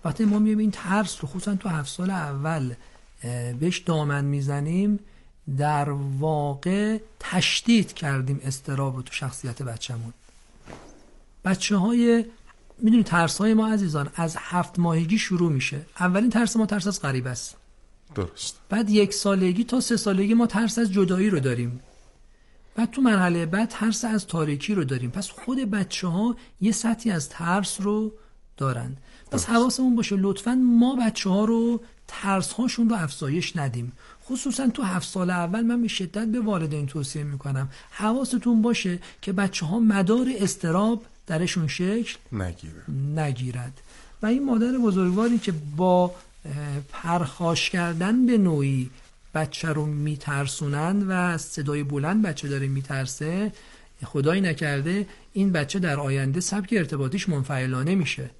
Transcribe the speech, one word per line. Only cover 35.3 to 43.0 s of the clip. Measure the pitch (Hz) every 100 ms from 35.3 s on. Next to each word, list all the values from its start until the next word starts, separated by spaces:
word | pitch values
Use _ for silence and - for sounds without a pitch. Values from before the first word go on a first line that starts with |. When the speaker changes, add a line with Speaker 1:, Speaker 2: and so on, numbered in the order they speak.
| 180 170 214
Speaker 1:
من | 233 240
به | 226
شدت | - 180 208 226
به | 247
والدین | 214 190 160 151 143
توصیه | 156 139 156
می‌کنم | 147 139 139 135 135 - -
حواستون | - 214 247 269 247 240 233
باشه | 226 226 190 180 - -
که | -
بچه‌ها | 190 196 - 151 214
مدار | 226 196 185 233 254 240
اضطراب | 190 - 170 170 214 226 - - -
درشون | 160 175 - 156
شکل | - 180 220 233 - -
Speaker 2:
نگیره. | 110 90 85 80 80 - 139